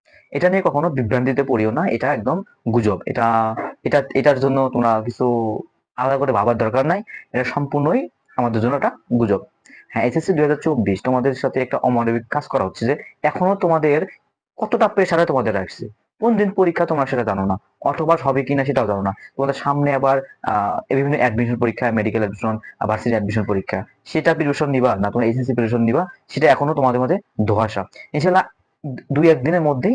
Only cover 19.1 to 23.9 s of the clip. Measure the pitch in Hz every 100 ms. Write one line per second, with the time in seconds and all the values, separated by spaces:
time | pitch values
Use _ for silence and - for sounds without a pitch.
19.1 | 95 - - 139 131 143 143 143 135 135
20.1 | 135 135 - - 107 101 - - 135 139
21.1 | 147 123 113 120 120 117 107 123 113 107
22.1 | 113 104 98 113 110 - - 127 107 120
23.1 | 113 101 110 98 98 95 98 95